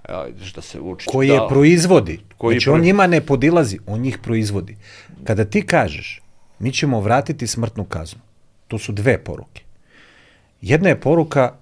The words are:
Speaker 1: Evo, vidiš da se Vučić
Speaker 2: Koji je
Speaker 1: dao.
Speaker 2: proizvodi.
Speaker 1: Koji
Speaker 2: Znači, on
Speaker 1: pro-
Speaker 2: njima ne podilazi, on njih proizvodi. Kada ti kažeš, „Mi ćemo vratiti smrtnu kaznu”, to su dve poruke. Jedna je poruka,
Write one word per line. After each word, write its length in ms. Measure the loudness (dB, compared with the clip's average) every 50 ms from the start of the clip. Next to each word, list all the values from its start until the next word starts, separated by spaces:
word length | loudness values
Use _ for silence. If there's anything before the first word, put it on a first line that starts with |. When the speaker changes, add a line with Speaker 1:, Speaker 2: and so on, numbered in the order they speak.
| -16
Speaker 1:
Evo, 200 | -12 -10 -10 -10
vidiš 280 | -12 -14 -14 -16 -16
da 80 | -16 -16
se 180 | -18 -16 -16 -14
Vučić 280 | -12 -12 -12 -10 -8 -4
Speaker 2:
Koji 200 | -2 0 2 4
je 80 | 4
Speaker 1:
dao. 120 | 2 2 2
Speaker 2:
proizvodi. 720 | 2 4 6 6 6 6 6 4 4 4 4 0 -6 -12 -14 _ -10 -4
Speaker 1:
Koji 160 | 0 0 0
Speaker 2:
Znači, 160 | 2 2 2
on 60 | 2
Speaker 1:
pro- 80 | 4 4
Speaker 2:
njima 220 | 4 4 4 4
ne 140 | 4 4 2
podilazi, 580 | 2 0 0 2 2 2 2 2 2 0 -4 -8 -8
on 140 | -8 -6 -4
njih 180 | -4 -6 -6 -6
proizvodi. 580 | -6 -4 -2 -2 -2 -2 -4 -6 -8 -10 -14 -20 -20 -20 -20 -20 -20 -20 -20 -8 -6
Kada 200 | -2 -2 -2 -2
ti 180 | 0 -2 -2
kažeš, 580 | 0 0 0 0 0 0 -4 -10 -14 -16 -18 -20 -20 -20 -20 _ -20 -20 _ -8
„Mi 140 | -6 -6
ćemo 280 | -4 -2 -2 0 0 0
vratiti 460 | 0 2 0 0 0 -2 -6 -6 -6
smrtnu 380 | -6 -4 -4 -6 -6 -6 -8 -8
kaznu”, 360 | -8 -8 -10 -10 -12 -16 -20 _ _ _ _ _ _ _ _ _ -10
to 100 | -10 -8
su 140 | -8 -8
dve 260 | -6 -2 0 0 0 0
poruke. 440 | -2 -8 -12 -14 -16 -20 -20 -20 -20 -20 -20 -20 _ _ _ -20 -20 _ _ _ _ _ _ _ _ _ _ _
Jedna 280 | 0 0 2 2 4 2
je 120 | 2 2
poruka, 520 | 0 2 2 2 0 0 0 0 0 0 -2 -8